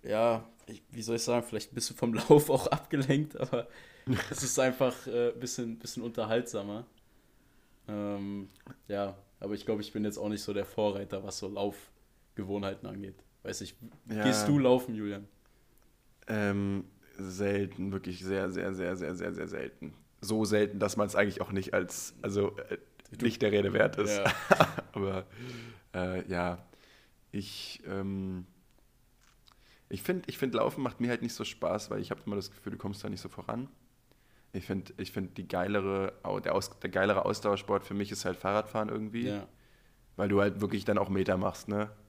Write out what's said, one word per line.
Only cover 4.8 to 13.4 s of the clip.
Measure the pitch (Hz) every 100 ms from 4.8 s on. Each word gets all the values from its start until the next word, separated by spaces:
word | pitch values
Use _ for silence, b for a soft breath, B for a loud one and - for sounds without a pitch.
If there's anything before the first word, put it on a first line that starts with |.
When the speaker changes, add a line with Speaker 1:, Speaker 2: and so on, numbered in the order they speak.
| 131 127 -
Speaker 1:
äh, | 120 120
ein | 117
bisschen, | 123 - 117 113
bisschen | - -
unterhaltsamer. | 117 117 110 113 123 110 101 107 120 _ _ b b b b b b b -
Ähm, | 104 104 101 98 101 98 - - - -
ja, | 101 101 95 - _
aber | 101
ich | 104 -
glaub, | 107
ich | 104
bin | 107
jetzt | 104 101
auch | 104
nicht | 104
so | -
der | 101 98
Vorreiter, | - 107 98 98 98
was | 98 -
so | 98
Laufgewohnheiten | 101 101 101 - _ _ _ _ - 95 101 98 98 101
angeht. | 101 98 92 - _